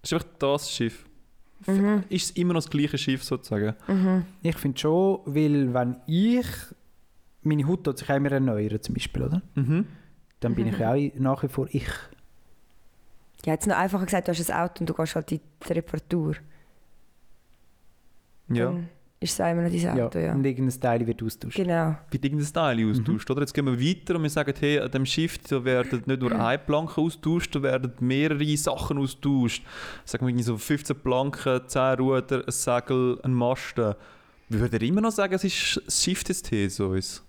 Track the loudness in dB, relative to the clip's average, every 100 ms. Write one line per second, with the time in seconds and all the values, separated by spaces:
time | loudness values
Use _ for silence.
0 | 0 -2 -2 -2 0 0 -2 -2 -2 -4
1 | -20 -20 -20 -20 -20 -10 0 2 4 2
2 | 0 -2 -2 0 2 2 0 0 0 0
3 | -2 -2 -2 -6 -2 -2 0 -4 -2 2
4 | 4 2 0 -4 -4 -2 -2 0 2 4
5 | 4 0 -2 2 4 4 2 2 0 -2
6 | 0 2 4 4 0 -8 -14 -20 -20 -20
7 | -20 -20 -20 -4 0 2 2 0 -2 -4
8 | 0 0 2 2 2 2 0 -2 -4 -6
9 | -4 -2 0 -2 -2 -2 0 0 -2 -8
10 | -20 -20 _ _ -2 0 0 0 2 2
11 | 0 0 0 0 -2 -2 -2 -2 -4 -8
12 | -12 -20 -20 -20 -20 -20 -20 -20 -20 _
13 | -20 -20 -20 -8 -4 0 0 2 2 0
14 | 2 0 0 -2 0 0 -2 -2 -4 -2
15 | -2 -2 -4 -6 -8 _ -4 -4 -2 -8
16 | -2 -2 0 -4 -10 -20 -20 -20 -20 -20
17 | -20 _ -20 -20 _ -20 -20 _ -20 _
18 | -20 -20 _ -20 -2 0 2 -2 -6 -14
19 | _ _ -6 0 0 2 0 0 0 0
20 | 0 0 0 2 0 2 0 0 0 2
21 | 0 -2 -4 -6 -6 -2 0 2 2 -2
22 | -4 -2 0 0 -2 0 2 4 2 2
23 | 2 0 0 -2 0 0 0 2 2 0
24 | -2 0 0 0 -2 0 2 2 0 -2
25 | 0 0 0 -2 -2 0 2 2 2 -2
26 | -2 0 0 2 2 0 0 0 0 0
27 | 0 0 0 0 0 -2 0 0 -2 -2
28 | 0 2 2 2 0 0 0 -2 -2 -2
29 | -2 -2 0 4 2 0 -10 -14 -14 -14
30 | -6 -2 0 0 0 -4 -2 -2 -2 -4
31 | 0 0 0 -2 0 0 0 0 2 2
32 | 2 2 0 -4 -2 -4 0 0 0 0
33 | 2 0 0 2 2 -2 -4 -2 0 -2
34 | -10 -20 _ _ _ 0 0 0 0 2
35 | 0 0 0 0 0 0 -2 -2 -2 0
36 | 0 -2 -2 -6 -2 0 0 0 0 0
37 | -2 -10